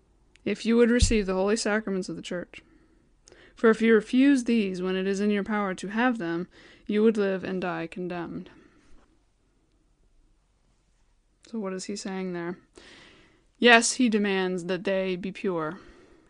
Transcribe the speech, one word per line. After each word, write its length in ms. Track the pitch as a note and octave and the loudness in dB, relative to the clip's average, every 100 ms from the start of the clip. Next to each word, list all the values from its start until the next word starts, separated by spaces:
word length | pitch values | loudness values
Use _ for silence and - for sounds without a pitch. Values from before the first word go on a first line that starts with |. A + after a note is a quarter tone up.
| _ _ _ _ | _ _ _ _
If 220 | - G#3 G#3+ | -8 -4 0
you 100 | A#3 | 4
would 120 | A#3+ | 4
receive 360 | A#3+ - A3+ F#3+ | 4 4 2 0
the 100 | F#3 | -2
holy 200 | G3 G#3 | 0 0
sacraments 540 | G#3+ G#3 G#3+ G3 F#3 | 0 -2 -2 -6 -6
of 60 | E3 | -10
the 60 | |
church. 400 | - F3 F3+ - - _ _ _ _ _ _ - - - | -10 -10 -12 -18 -20 _ _ _ _ _ _ -20 -20 0
For 140 | A#3 | 2
if 120 | A3 | 4
you 120 | A3+ | 6
refuse 520 | A3 - B3+ C4+ C#4 A#3+ | 4 4 4 6 4 2
these 360 | A#3 G3 F#3 | 0 0 -2
when 140 | F#3 F#3 | -4 -2
it 100 | F#3+ | -2
is 140 | G3 | 0
in 100 | G#3 | 0
your 140 | G#3 | 0
power 300 | F#3+ G#3 G3+ F3+ | -2 -4 -4 -6
to 140 | F#3 | -6
have 280 | G#3+ B3+ A#3 | -2 0 0
them, 300 | E3+ E3+ F3+ - - - - | -4 -6 -6 -12 -20 -14 -4
you 160 | G#3 | 2
would 140 | A3 G#3+ | 4 4
live 260 | G3 F#3+ | 0 -2
and 180 | F#3 F#3 | -6 -6
die 260 | F3+ E3 E3 | -6 -6 -8
condemned." 640 | - F3+ F3 E3+ E3 F#3 - _ _ - - _ _ _ _ _ _ _ _ _ _ _ _ _ _ _ _ _ _ _ _ _ _ _ _ _ | -8 -8 -8 -10 -12 -14 -20 _ _ -20 -20 _ _ _ _ _ _ _ _ _ _ _ _ _ _ _ _ _ _ _ _ _ _ _ _ _
So 120 | A3+ | -8
what 140 | F#3+ | -8
is 120 | F#3+ F#3+ | -8 -8
he 100 | G3+ | -10
saying 380 | G#3 F#3+ F#3 | -8 -8 -6
there? 240 | F3 E3+ F3 _ - - - - - _ _ _ - | -6 -8 -10 _ -20 -20 -20 -20 -20 _ _ _ 2
Yes, 360 | A#3 A#3 A#3 | 6 6 6
he 140 | - B3 | 2 2
demands 580 | G#3+ G3+ F#3+ F#3 F#3 F3 | 2 2 0 0 -2 -4
that 200 | F#3 G3+ | -4 -2
they 320 | F#3+ F#3+ F#3 | -2 -2 -4
be 140 | F3+ | -8
pure. 480 | - G3+ E3+ D#3 F#3 - - - _ | -6 -4 -4 -6 -8 -16 -20 -20 _